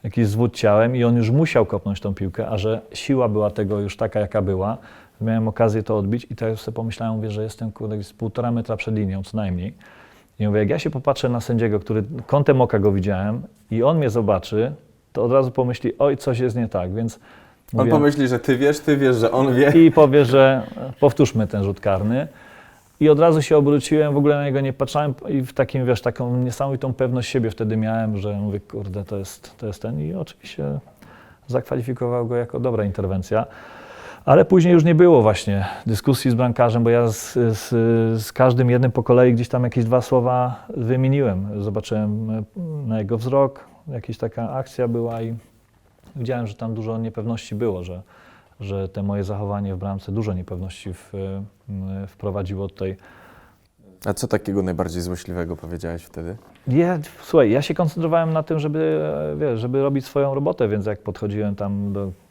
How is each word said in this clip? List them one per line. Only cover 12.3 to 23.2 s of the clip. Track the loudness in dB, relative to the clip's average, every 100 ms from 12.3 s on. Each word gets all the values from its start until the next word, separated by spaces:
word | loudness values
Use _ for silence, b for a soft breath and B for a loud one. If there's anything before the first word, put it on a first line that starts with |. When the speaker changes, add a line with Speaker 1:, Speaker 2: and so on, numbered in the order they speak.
| 2 4 4
Speaker 1:
oka | 2 2
go | 2
widziałem | 2 0 -2 -2 -6 -10 _ _
i | 0
on | 2 2
mnie | 0
zobaczy, | 0 0 0 0 -2 -2 -6 _ _ _
to | -4
od | 2
razu | 2 2
pomyśli, | 0 -2 -2 -6 0
„Oj, | 0 0
coś | -2 -2
jest | -2
nie | -2 -4
tak”, | -4 -4
więc | -4 -6
Speaker 2:
On | -8 -20 -20 -20 _ _ 0
Speaker 1:
mówię | 4
Speaker 2:
pomyśli, | 4 4 2 0
że | 0
ty | 0 2
wiesz, | 2 2
ty | 2 4
wiesz, | 4
że | 4 2
on | 4 2
wie. | 4 6 8
Speaker 1:
I | 8
powie, | 8 8 6
że | 6 6 6 4 -4 -10 -12 2
powtórzmy | 2 4 2 2 -2
ten | 0
rzut | -2 -2
karny. | -2 0 0 -2 -4 B B B B B B _
I | 6
od |
razu | 8